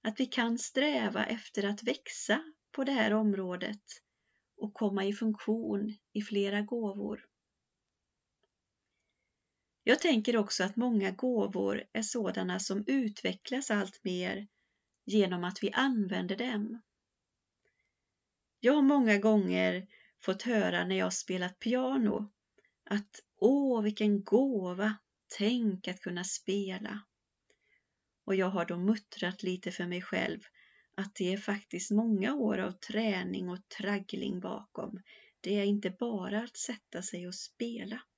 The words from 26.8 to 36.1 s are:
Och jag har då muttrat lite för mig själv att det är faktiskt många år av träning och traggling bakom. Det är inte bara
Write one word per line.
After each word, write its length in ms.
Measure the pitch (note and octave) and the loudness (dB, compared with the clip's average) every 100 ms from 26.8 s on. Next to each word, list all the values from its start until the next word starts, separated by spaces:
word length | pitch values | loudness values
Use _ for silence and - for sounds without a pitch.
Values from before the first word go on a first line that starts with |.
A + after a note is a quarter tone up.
| G#3 G#3 - _ _ _ _ _ _ _ _ _ _ _ | -8 -10 -14 _ _ _ _ _ _ _ _ _ _ _
Och 100 | - | -2
jag 160 | F#3+ F#3+ | 2 2
har 140 | G#3 | 0
då 120 | A3+ F3 | -2 0
muttrat 680 | F#3+ A3 _ - - - | 2 2 _ -6 -6 -4
lite 300 | F#3 F#3 F3+ | -4 -4 -6
för 140 | F3+ F3 | -6 -4
mig 160 | F3 | -4
själv 380 | F#3 F#3 - - - _ - _ _ | -4 -2 -2 -4 -12 _ -20 _ _
att 200 | - G3+ | -8 -8
det 180 | - F3+ | -4 -2
är 40 | G3 | -2
faktiskt 540 | G#3 G3+ - F3 - | -4 -6 -6 -10 0
många 440 | G3+ A#3 G3+ G#3+ | 2 2 2 0
år 240 | C#4+ G#3+ G3 | 0 0 0
av 140 | F#3+ | -4
träning 760 | F#3 - G#3+ A3+ F#3 F#3 F#3+ F3+ | -8 -6 -2 0 -2 -2 -4 -4
och 200 | F3+ _ | -8 _
traggling 720 | - G3+ G3+ G3 F#3+ G3+ F3+ | -8 -4 -4 -4 -6 -4 -4
bakom. 600 | F#3 - - - - F#3+ - - - _ | -6 -8 -10 -10 -10 -10 -16 -20 -20 _
Det 140 | F3+ | -2
är 100 | G#3 | 0
inte 260 | G3+ G3+ F#3 | 2 0 -2
bara 520 | F#3 A#3+ | -4 -4